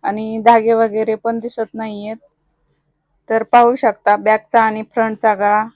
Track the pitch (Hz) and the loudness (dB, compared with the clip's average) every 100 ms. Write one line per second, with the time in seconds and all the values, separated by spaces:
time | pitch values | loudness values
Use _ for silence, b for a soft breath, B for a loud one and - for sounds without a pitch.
0 | - 214 220 220 220 233 220 226 226 208 | -6 -6 -6 0 4 4 4 0 0 -2
1 | 220 220 226 233 226 - 220 226 220 208 | -4 -4 -4 -6 -8 -8 -10 -8 -12 -10
2 | 208 220 _ _ _ _ _ _ _ _ | -12 -14 _ _ _ _ _ _ _ _
3 | _ _ _ 226 220 240 240 254 233 202 | _ _ _ -4 2 4 4 2 -2 0
4 | - 208 208 214 _ 233 220 220 220 - | 0 0 2 -2 _ 0 0 -2 -8 -4
5 | 220 214 220 202 202 208 226 | -4 0 -2 0 0 0 -2